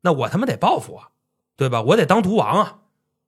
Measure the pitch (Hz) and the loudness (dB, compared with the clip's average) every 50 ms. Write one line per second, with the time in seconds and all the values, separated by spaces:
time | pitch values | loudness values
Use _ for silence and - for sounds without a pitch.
0 | - 180 160 135 117 110 - 185 254 247 131 101 - 214 277 285 - - - - | -2 0 0 0 0 -2 -2 -2 -2 -2 -2 0 0 0 0 0 -4 -10 -16 -20
1 | - - _ _ _ _ _ _ _ _ _ - 139 131 120 117 110 123 190 226 | -20 -20 _ _ _ _ _ _ _ _ _ -4 -4 -2 -2 0 2 2 2 4
2 | - - 185 226 202 180 214 214 127 107 135 196 208 170 - - _ _ _ _ | 4 2 2 2 2 0 0 0 0 0 0 0 0 -2 -4 -16 _ _ _ _
3 | _ _ _ _ _ | _ _ _ _ _